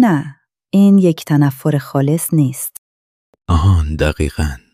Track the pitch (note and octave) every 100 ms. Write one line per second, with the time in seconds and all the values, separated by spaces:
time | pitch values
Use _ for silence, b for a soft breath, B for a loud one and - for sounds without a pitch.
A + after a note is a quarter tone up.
0 | A#3+ D3+ D3 - _ _ _ G3 G3+ G3
1 | F3+ D#3+ - D3 C#3+ C3+ D3+ D3 - C#3+
2 | C#3 D#3+ - D#3+ C3 B2+ - - _ _
3 | _ _ _ _ - E2+ F#2+ F2 D2+ D2+
4 | D2+ - D2 - D2+ B1+ _